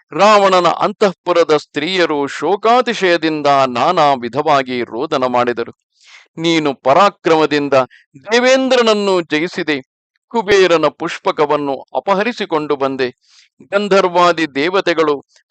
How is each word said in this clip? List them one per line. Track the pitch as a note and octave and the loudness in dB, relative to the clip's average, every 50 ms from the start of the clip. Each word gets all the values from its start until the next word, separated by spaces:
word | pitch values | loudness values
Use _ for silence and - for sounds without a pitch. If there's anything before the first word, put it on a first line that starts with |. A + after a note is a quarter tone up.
| _ - | _ -10
ರಾವಣನ | - D3+ F#3+ G#3+ G#3+ G#3 G3 F#3+ F#3+ F3+ F3 E3 | -2 2 2 4 4 4 4 4 2 2 2 2
ಅಂತಃಪುರದ | - - - F#3 G#3 - A3 G3 F3+ _ - F3+ F3 E3+ E3 C#3+ D3+ D3 | 0 0 -2 -4 -2 0 -2 -2 -2 _ -4 -2 2 2 2 2 2 0
ಸ್ತ್ರೀಯರು | - _ - D3 C#3 F3 F#3+ F#3 E3+ D#3 D#3 D3 C#3+ C3+ | 0 _ -8 -6 -6 -4 -2 -2 0 0 0 -2 -4 -6
ಶೋಕಾತಿಶಯದಿಂದ | - - D3 D#3 G3 G#3 - A3 A#3 B3+ B3 B3 A3 - F#3+ F3+ F3 E3+ D#3 D#3+ D#3 D3+ C#3+ C#3+ | -6 -6 -4 -2 -2 0 0 2 2 2 0 -2 -4 -2 0 0 0 2 0 -2 -4 -2 0 2
ನಾನಾ | C#3+ C#3 C3+ C3 B2 A#2 C3 D#3+ F#3 F3 D3+ C#3+ C#3 | 2 2 2 0 0 0 0 0 2 2 2 2 2
ವಿಧವಾಗಿ | B2+ A#2+ A#2+ A2+ C#3 D3 D#3 D3 C#3 C3+ B2+ B2+ B2 A#2 | 0 -4 -8 -6 -4 0 0 0 0 0 -2 -4 -6 -6
ರೋದನ | - A2 - D3 D#3+ D#3 C3+ B2+ | -6 -6 -8 -6 -4 -2 -2 -2
ಮಾಡಿದರು. | B2+ B2 B2 A#2+ A#2+ A#2+ G2+ A#2 A#2+ - _ _ _ _ _ _ _ - - - _ - - | 0 0 0 0 0 -2 -6 -6 -10 -12 _ _ _ _ _ _ _ -20 -20 -20 _ -12 -6
ನೀನು | E3 E3+ E3 E3 D#3 D3 C3 | -2 0 0 0 0 -2 -4
ಪರಾಕ್ರಮದಿಂದ | - - C3 C#3 E3+ G3 G3+ - _ - F3 D#3+ D#3 D#3 - D3 D3 C#3+ C#3+ C3+ C3 B2+ - _ _ _ _ _ C#3 C3+ - | -2 0 2 4 4 4 2 0 _ -2 0 2 2 2 2 0 -2 0 2 2 2 0 0 _ _ _ _ _ -18 -8 -2
ದೇವೇಂದ್ರನನ್ನು | A3 A#3+ B3 B3+ C4 C4+ C4 C4 C4 B3 A#3 A3 G#3+ G#3 G3+ G3 F#3+ F3+ | 0 0 2 4 2 2 2 2 2 2 2 2 2 0 0 0 -2 -2
ಜಯಿಸಿದೆ, | E3+ D3+ D3+ D3+ D#3+ F3+ - - F3 D3+ D3+ C3+ C3 _ _ _ _ _ _ _ _ _ | -2 -2 -4 -4 -4 -4 -6 -8 -4 -4 -4 -6 -6 _ _ _ _ _ _ _ _ _
ಕುಬೇರನ | - A#3 G#3 F#3 G#3 G3 F#3+ F3 E3+ D#3+ D#3 D3 | -6 -4 0 2 4 4 4 4 4 2 2 0
ಪುಷ್ಪಕವನ್ನು | C3+ - D3+ - - - - F#3+ F3+ - D#3 C#3+ D3+ D3 D3 C#3+ C3+ C3 - _ - | -2 -2 -10 -10 -8 -6 -6 -4 -2 0 0 0 0 -2 -2 -4 -6 -8 -10 _ -10
ಅಪಹರಿಸಿಕೊಂಡು | C3+ - - G3 F#3 G#3 A#3 A#3+ - G#3 E3+ E3 D3+ D3+ D3 D3 | -6 -2 -2 -2 -2 -2 -4 -4 -6 -6 -4 -4 -4 -2 -2 -4
ಬಂದೆ, | C3+ C#3 C3+ C3+ C3 C3 A#2+ B2 _ _ _ _ _ _ _ _ _ | -2 -2 -4 -2 -4 -4 -6 -6 _ _ _ _ _ _ _ _ _
ಗಂಧರ್ವಾದಿ | - - F#3 G3+ G#3 G3+ F#3 G3 F#3+ F#3 F3 F3 F3 F3 E3+ D#3+ D#3+ D3+ | -14 -6 -4 -4 -2 0 2 2 2 2 2 2 2 2 2 0 -2 -4
ದೇವತೆಗಳು, | C3 C3+ C#3+ E3+ F#3 G3 F3+ F3 E3+ D#3 D#3+ D3+ D3 C3+ - _ _ _ _ _ | -2 -2 -2 0 0 -2 0 0 0 0 0 0 -2 -4 -6 _ _ _ _ _